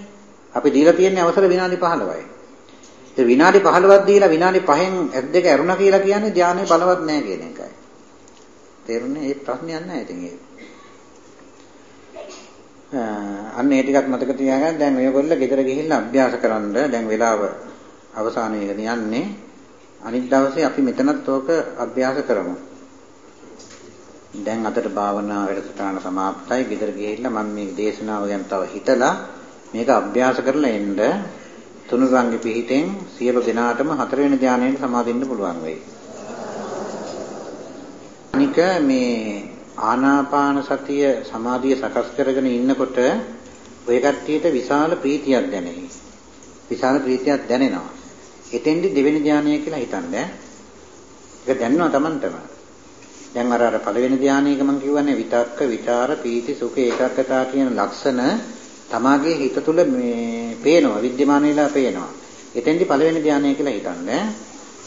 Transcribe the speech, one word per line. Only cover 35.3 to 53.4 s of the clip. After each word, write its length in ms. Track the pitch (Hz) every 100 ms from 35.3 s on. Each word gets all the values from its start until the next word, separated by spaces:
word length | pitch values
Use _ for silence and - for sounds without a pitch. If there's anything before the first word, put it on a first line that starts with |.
| 113 95 82
වෙයි. 200 | 80 78 - - - - - - - - - - - - - - - - - - - - - - - - -
අනික 280 | - 269 160 180 180
මේ 640 | 143 131 123 113 107 101 95 - - -
ආනාපාන 800 | 110 123 135 143 135 143 143 139
සතිය 460 | 139 139 - 143 143 117
සමාධිය 520 | - 113 117 127 131 131
සකස් 340 | 110 120 127
කරගෙන 360 | - 135 131 131
ඉන්නකොට 500 | 120 127 131 127 123 127 214 - - - - - -
ඔය 140 | - 123
කට්ටියට 460 | 139 135 - 151 165
විශාල 420 | 131 117 143 156
ප්‍රීතියක් 520 | 170 135 147 139 123 92
දැනෙයි. 420 | 101 87 85 90 - - - - - - - -
විශාල 340 | 117 131 135
ප්‍රීතියක් 420 | 127 127 147 139
දැනෙනවා. 460 | - 123 135 90 - - - - - - -
එතෙන්දි 400 | 120 156 160 190
දෙවෙනි 300 | 147 139 151
ධානය 380 | 147 147 147 147
කියලා 220 | 156 151
හිතන්න. 360 | 117 98 85 101 180 - - - - - - - - - - -
ඒක 160 | - 117
දැනෙනවා 320 | 117 151 165
Tamanටම. 460 | 127 160 151 92 82 - - - - - - - - -
දැන් 240 | 123